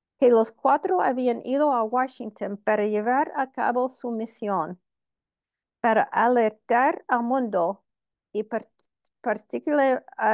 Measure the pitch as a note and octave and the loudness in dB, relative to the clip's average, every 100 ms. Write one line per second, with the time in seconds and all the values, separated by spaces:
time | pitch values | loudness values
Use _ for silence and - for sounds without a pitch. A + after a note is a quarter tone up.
0 | _ - B3+ A#3 A3 - C4 C#4+ - F4+ | _ 2 4 4 2 0 0 0 2 0
1 | - B3+ B3+ A#3 - C4+ D4+ B3 A3 B3 | 0 0 -2 -2 -4 0 0 0 -2 -2
2 | C4 - A3 - G3 G3+ - G#3+ G#3 G#3+ | -4 -6 -14 -10 -10 -8 -2 -2 0 -2
3 | G#3+ B3+ D#4 - C4 - A#3 B3 B3+ B3+ | 0 0 -2 -4 -6 -4 -2 -2 -4 -6
4 | B3 A3+ A3 - G#3 F#3+ D#3+ F3+ _ _ | -8 -8 -8 -10 -4 -4 -4 -8 _ _
5 | _ _ _ _ _ _ _ _ A#3 A3 | _ _ _ _ _ _ _ _ 2 2
6 | - - A3+ B3 A3 A3 - A#3 C4+ F4 | 2 2 2 4 0 -2 -2 2 2 -2
7 | - B3 A#3 C4 A#3+ G3 E3+ G3 _ _ | -2 -2 0 -2 -2 -2 -2 -4 _ _
8 | _ _ _ G#3 G#3+ A3+ - _ _ _ | _ _ _ -8 -6 -8 -10 _ _ _
9 | _ _ B3+ G#3+ - E4+ C#4 D4 C4+ B3+ | _ _ -6 -6 -6 -8 -2 2 2 0
10 | - - A3 | -4 -4 0